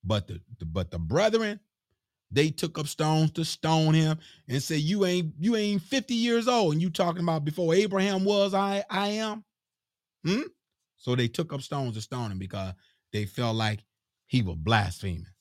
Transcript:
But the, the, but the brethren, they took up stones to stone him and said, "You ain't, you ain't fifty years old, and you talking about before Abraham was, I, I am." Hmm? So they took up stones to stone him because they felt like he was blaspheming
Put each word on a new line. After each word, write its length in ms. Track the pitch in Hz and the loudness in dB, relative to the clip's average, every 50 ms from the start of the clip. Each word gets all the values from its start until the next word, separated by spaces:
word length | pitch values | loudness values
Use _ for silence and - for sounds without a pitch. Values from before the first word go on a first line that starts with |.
| - | -2
But 240 | 90 107 104 92 - | 0 -2 -2 -2 -4
the, 120 | 98 85 - _ 120 - | -12 -14 -14 _ -16 -12
the, 60 | - | -10
but 260 | 80 80 98 92 - | -6 -4 -4 -6 -4
the 80 | - 87 | -6 -6
brethren, 600 | 82 80 107 160 208 220 214 226 226 208 208 208 _ _ _ _ _ _ _ _ _ _ _ _ _ _ | -4 0 0 2 2 4 2 2 0 0 -4 -6 _ _ _ _ _ _ _ _ _ _ _ _ _ _
they 220 | - 131 151 160 | 0 2 2 2
took 260 | 156 - - 160 - 151 | 0 -2 -6 -6 -6 -6
up 100 | 151 147 | -8 -8
stones 440 | - - 156 151 156 156 160 151 | -4 -2 0 2 4 4 4 2
to 140 | 156 - 165 | 2 -2 -4
stone 500 | 160 - - - 160 160 160 160 156 156 | -4 -6 -4 0 2 4 4 4 4 4
him 240 | 160 156 156 156 156 - - - _ _ - | 4 4 2 0 -2 -6 -18 -20 _ _ -4
and 140 | 131 139 | -4 -4
said, 200 | 135 - 165 151 | -2 0 -2 0
"You 240 | 151 156 196 208 196 | 0 0 2 2 2
ain't, 280 | 180 180 180 180 156 - 147 | 2 2 0 -2 -4 -6 -2
you 160 | 160 220 233 | 0 0 0
ain't 260 | 220 208 208 208 196 | 2 0 0 0 -2
fifty 320 | 165 - - 269 - - 247 | -2 -2 -2 -2 -2 -2 -2
years 340 | 233 233 240 233 233 226 247 | 0 0 2 2 2 2 2
old, 260 | 247 233 214 165 151 | 2 4 4 2 2
and 80 | 156 | 2
you 100 | 170 185 | 0 -2
talking 320 | 160 - 190 175 170 180 170 | 0 0 0 0 0 0 0
about 220 | 175 160 156 147 | 0 0 0 -2
before 280 | 156 151 - 180 170 190 | -4 -2 0 2 4 4
Abraham 500 | 185 208 208 190 196 190 202 196 190 190 | 4 4 2 2 0 0 2 0 0 2
was, 300 | 196 208 202 202 202 185 | 2 4 4 2 2 2
I, 300 | 196 196 196 196 202 202 - | 0 0 0 0 -2 -4 -2
I 200 | - 185 202 208 | -2 -2 -2 0
am." 340 | 208 214 220 214 214 220 214 _ _ _ _ _ _ _ _ _ _ _ _ _ _ _ _ | -2 -2 -4 -4 -6 -8 -12 _ _ _ _ _ _ _ _ _ _ _ _ _ _ _ _
Hmm? 180 | 160 190 233 311 - _ _ _ _ _ _ _ _ _ _ | 0 0 0 -2 -6 _ _ _ _ _ _ _ _ _ _
So 180 | - 127 123 | -4 -2 0
they 120 | 127 123 117 | 0 0 0
took 260 | - - 165 160 - | 0 -4 -6 -4 -6
up 100 | 139 131 | -10 -8
stones 320 | - - 143 135 123 107 | -6 -6 -4 -4 -4 -6
to 60 | 110 | -8
stone 300 | 107 - - 123 120 110 | -8 -8 -6 -6 -6 -6
him 60 | 98 92 | -6 -8
because 360 | 95 95 - 101 95 92 92 _ _ _ _ _ _ _ | -8 -8 -8 -8 -6 -8 -8 _ _ _ _ _ _ _
they 140 | - 107 104 | -4 -4 -4
felt 300 | 101 - - 123 117 113 | -4 -4 -2 -2 -2 0
like 280 | 113 113 107 107 104 _ _ _ _ _ _ _ _ _ _ | 0 0 0 -2 -4 _ _ _ _ _ _ _ _ _ _
he 160 | - 127 113 | 0 2 2
was 140 | 92 80 80 | 0 -4 -4
blaspheming 680 | 78 98 117 110 101 95 87 - - 95 87 80 82 - - _ | 0 2 4 4 2 0 -4 -6 -6 -6 -6 -6 -10 -16 -20 _